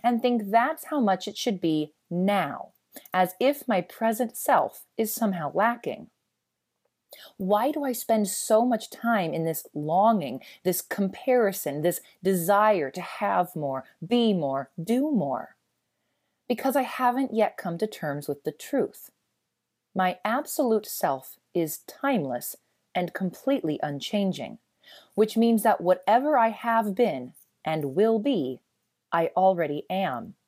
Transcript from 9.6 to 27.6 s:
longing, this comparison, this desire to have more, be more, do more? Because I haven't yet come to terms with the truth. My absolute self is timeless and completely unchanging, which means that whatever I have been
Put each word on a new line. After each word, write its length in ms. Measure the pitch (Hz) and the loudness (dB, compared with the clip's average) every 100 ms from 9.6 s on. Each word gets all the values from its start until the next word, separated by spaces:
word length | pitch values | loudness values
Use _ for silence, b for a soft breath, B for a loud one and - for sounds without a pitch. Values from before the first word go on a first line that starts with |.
| - | -8
longing, 640 | - 147 175 214 220 139 127 B B | -8 0 4 4 4 0 -8 B B
this 160 | 180 175 | -2 -2
comparison, 1040 | - - 190 - - 247 208 190 147 143 | -4 -4 -4 -2 0 2 2 0 -6 -2
this 180 | 165 175 - b | -2 -2 -6 b
desire 680 | 180 190 170 202 214 196 139 | 0 0 4 4 6 4 0
to 120 | 185 | -6
have 520 | 170 - 202 190 175 | -10 -6 -2 0 -2
more, 300 | 165 143 131 - b | -4 -6 -6 -10 b
be 280 | 165 240 226 | -2 2 2
more, 380 | 190 143 135 135 - | 2 0 -2 -6 -8
do 280 | 170 247 302 | -2 0 0
more? 460 | 254 143 127 - _ _ _ _ _ _ _ _ _ - | 0 0 -4 -8 _ _ _ _ _ _ _ _ _ -6
Because 260 | 240 269 | -2 0
I 80 | 277 | 0
haven't 520 | 247 - 254 247 269 | 0 0 0 2 0
yet 240 | 220 208 - | 2 0 0
come 180 | 185 170 | -6 -4
to 100 | 180 | -4
terms 420 | - 156 143 143 | -4 -6 -4 -4
with 160 | 143 | -6
the 60 | - | -6
truth. 600 | 147 - 277 156 - - _ _ _ _ _ _ _ _ | -8 -4 0 0 -4 -20 _ _ _ _ _ _ _ _
My 260 | 190 185 180 | -2 0 0
absolute 600 | 214 247 311 - 254 220 - | -2 -2 -2 -2 2 0 -2
self 500 | - 170 135 - - _ | -4 -2 -2 -6 -20 _
is 280 | 180 160 - - | -2 -2 -4 -14
timeless 720 | - 277 254 139 123 - - _ _ _ | -6 -2 0 0 -4 -8 -14 _ _ _
and 180 | - 175 | -4 -4
completely 680 | - 185 - - 277 156 151 | -4 -6 -4 -2 0 0 -4
unchanging, 760 | 147 143 - 208 196 147 120 - _ _ B B B | -4 -6 -4 -2 0 -2 -8 -14 _ _ B B B
which 220 | - 220 220 | 0 0 4
means 260 | 233 226 | 4 4
that 180 | 226 - | 4 2
whatever 560 | 175 180 - 233 285 285 | 2 2 4 2 4 4
I 100 | 226 | 2
have 460 | 220 233 226 214 | 0 0 0 0
been 400 | 190 226 135 127 - _ _ | 2 0 0 -8 -16 _ _